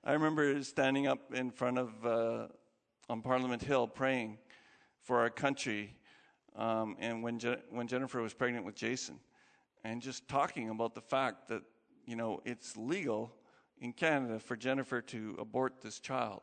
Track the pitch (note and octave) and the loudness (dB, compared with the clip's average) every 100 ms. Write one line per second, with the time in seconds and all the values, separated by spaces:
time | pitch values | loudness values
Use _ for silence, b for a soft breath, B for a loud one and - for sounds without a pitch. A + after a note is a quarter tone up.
0 | - D3+ D#3 D3+ C#3+ C#3+ C3+ - C3+ C#3 | 2 4 4 4 4 2 -2 2 4 6
1 | C#3 C3+ - B2+ B2+ A#2+ B2 B2+ B2 G#2+ | 4 2 -2 -4 -4 0 0 2 -2 -2
2 | A#2 A#2 A2+ A2+ A2+ - _ _ _ _ | 0 2 2 0 -6 -12 _ _ _ _
3 | - A#2 A#2+ B2+ B2+ B2 C3+ C3+ A#2 - | -6 -6 2 2 2 -2 2 2 2 0
4 | C3+ C3 A2 G#2+ _ B B B B B | 0 2 -2 -8 _ B B B B B
5 | - A#2+ A#2 - C#3 C#3 C3+ G#2+ G#2 - | 2 4 4 4 0 0 -2 -2 -4 -12
6 | b b b b _ - A2+ A2 A2 - | b b b b _ -4 0 2 0 -2
7 | A2+ A2+ A#2 A#2 A#2+ B2 - A#2 A#2+ B2+ | -4 -2 -4 -2 -2 -4 -6 -6 -2 -2
8 | C3 B2+ A2+ - B2 A#2+ F#2 A2 A2+ B2 | -2 -2 -4 0 0 0 -6 -4 -2 -2
9 | - C2 _ b b b b _ A2 A#2+ | -6 -12 _ b b b b _ -8 -6
10 | B2+ B2 - C#3 E3 - A2+ A2 A#2 - | -6 -10 -2 2 2 0 -4 0 -2 -2
11 | - C3+ C3 G#2 - A2+ - _ _ - | -2 2 2 -2 -6 -8 -8 _ _ -20
12 | - A#2 A2+ G2+ - A#2 - - A#2 F#3+ | -8 -4 -2 -2 -4 -8 -10 -8 -2 -2
13 | C#3+ G#2+ A#2 - b b b _ A#2+ - | 0 0 -2 -12 b b b _ -10 0
14 | D#3+ D3 B2 A2 - A#2 B2 C3+ B2+ B2 | 2 4 2 -4 -4 -2 0 0 0 -4
15 | A2+ A#2 G#2+ - A2 B2 C3 B2+ A2+ - | -4 -8 -6 -6 -4 0 0 -2 -14 -12
16 | - C3 A2+ F#2+ | -4 0 0 -4